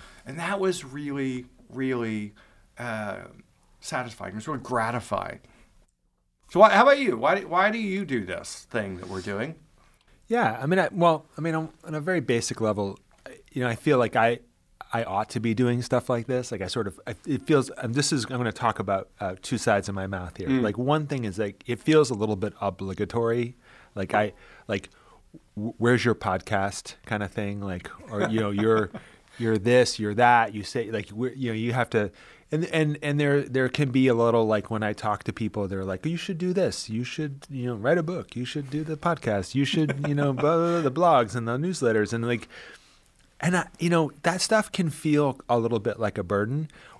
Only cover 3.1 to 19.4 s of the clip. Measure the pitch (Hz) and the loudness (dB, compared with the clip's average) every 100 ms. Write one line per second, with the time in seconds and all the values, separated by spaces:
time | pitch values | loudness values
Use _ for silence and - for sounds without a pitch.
3.1 | 95 - - _ _ _ _ - 131 117 | -8 -12 -20 _ _ _ _ -8 -6 -6
4.1 | 110 92 107 139 139 - 120 113 120 - | -10 -12 -10 -8 -8 -2 0 0 -2 -4
5.1 | 95 - - - _ - _ _ _ _ | -6 -6 -12 -18 _ -20 _ _ _ _
6.1 | _ _ _ _ 175 208 226 269 285 240 | _ _ _ _ 6 8 10 6 6 2
7.1 | 113 143 196 156 175 208 226 208 190 156 | 2 2 0 0 2 2 0 -2 -4 -2
8.1 | 120 90 82 - - - 117 98 90 92 | -4 -4 -8 -10 -14 -6 -4 -4 -8 -8
9.1 | 95 98 101 147 160 _ _ _ _ _ | -8 -6 -6 -6 -10 _ _ _ _ _
10.1 | _ - 240 156 120 139 185 165 185 170 | _ -4 0 0 -2 0 0 0 4 4
11.1 | 151 - - 165 160 160 - 165 151 156 | 4 -2 -6 -4 -4 -6 -12 -10 -6 -2
12.1 | 175 120 117 - - 110 104 98 - _ | 0 2 0 0 -2 0 0 -4 -6 _
13.1 | _ - - _ 131 123 113 151 127 113 | _ -20 -20 _ -4 -4 0 2 4 4
14.1 | 117 117 120 - _ _ _ - 117 117 | 4 4 2 -6 _ _ _ -6 -4 -2
15.1 | 98 110 113 113 110 123 120 120 123 - | -2 -2 -2 0 2 2 2 0 0 0
16.1 | 120 117 127 123 98 - 120 139 - - | -2 -2 -4 -4 -6 -4 -2 -4 -6 -12
17.1 | 110 175 135 - 143 131 - 120 131 143 | -10 -4 -4 4 2 2 -4 -2 0 0
18.1 | 143 107 123 117 - 117 - 101 98 - | 0 -2 -2 -2 0 -2 0 0 -2 -4
19.1 | - 98 92 | -8 -8 -8